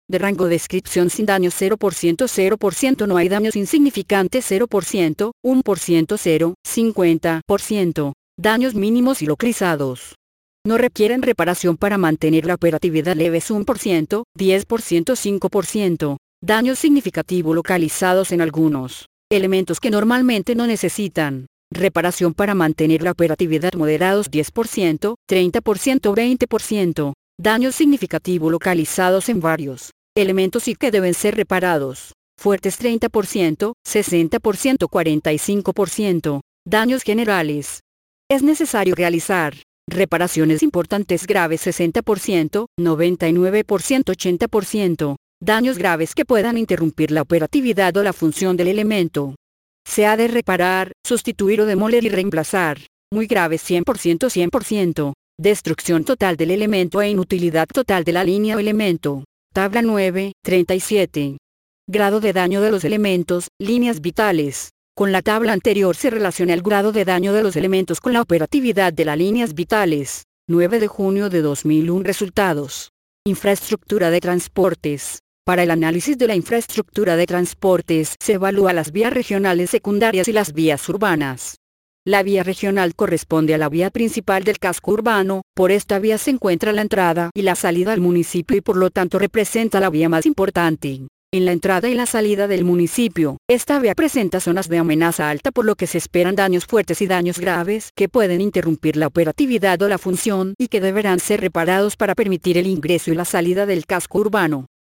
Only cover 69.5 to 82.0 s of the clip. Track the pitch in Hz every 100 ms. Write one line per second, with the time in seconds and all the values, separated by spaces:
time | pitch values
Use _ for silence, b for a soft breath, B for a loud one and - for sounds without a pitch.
69.5 | 151 170 220 190 151 135 - - _ -
70.5 | 170 175 226 208 - 190 196 202 175 151
71.5 | 143 151 156 165 180 190 190 196 196 196
72.5 | 147 143 - - _ _ _ 208 185 202
73.5 | 196 - 220 - 208 170 175 175 180 -
74.5 | - 185 165 151 143 - - _ _ -
75.5 | 180 175 165 160 170 262 277 240 196 -
76.5 | 233 226 - 208 - 208 165 175 175 175
77.5 | - 190 180 - 160 156 - - 202 190
78.5 | 196 185 175 151 165 226 262 240 196 196
79.5 | 175 180 226 - 202 226 190 185 214 190
80.5 | 151 160 143 - 180 208 165 139 127 -
81.5 | - _ _ _ _